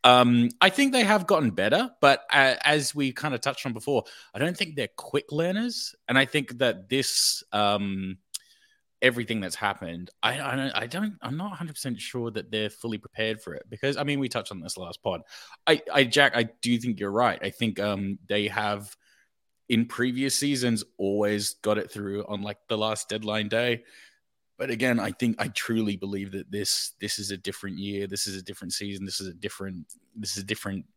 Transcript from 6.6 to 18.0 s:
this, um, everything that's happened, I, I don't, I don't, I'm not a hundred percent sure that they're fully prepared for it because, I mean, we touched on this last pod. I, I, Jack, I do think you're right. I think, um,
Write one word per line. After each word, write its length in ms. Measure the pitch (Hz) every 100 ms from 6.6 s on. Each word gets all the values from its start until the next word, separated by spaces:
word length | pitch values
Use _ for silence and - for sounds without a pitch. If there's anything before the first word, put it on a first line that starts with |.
| 127 101 95
this, 540 | 135 123 - - - -
um, 640 | 104 101 101 101 95 95 90 _ - _ _ _ _ _ _
everything 380 | 127 120 113 110
that's 160 | 95 -
happened, 540 | 101 98 87 85 90 _
I, 180 | 110 135
I 160 | 139 127
don't, 140 | 135 -
I 100 | 120
don't, 300 | 165 214 185
I'm 160 | 117 147
not 160 | 202
a 20 | 185
hundred 180 | 170
percent 260 | 151 135 110
sure 300 | - 127 117
that 200 | 107 -
they're 200 | 107 107
fully 280 | - 117 107
prepared 440 | - - 110 110
for 100 | -
it 100 | 73 -
because, 280 | 110 135 143
I 80 |
mean, 160 | 143 143
we 80 | 131
touched 240 | 123 -
on 80 | 95
this 160 | 82 -
last 240 | 90 85
pod. 200 | 110 85 - - - - -
I, 160 | 156 -
I, 120 | 143
Jack, 320 | 127 147 139 117
I 80 | 113 -
do 160 | 120 120
think 200 | 123 98
you're 100 | 101
right. 280 | 104 120 90
I 80 | 98
think, 280 | - 113 98
um, 400 | 104 98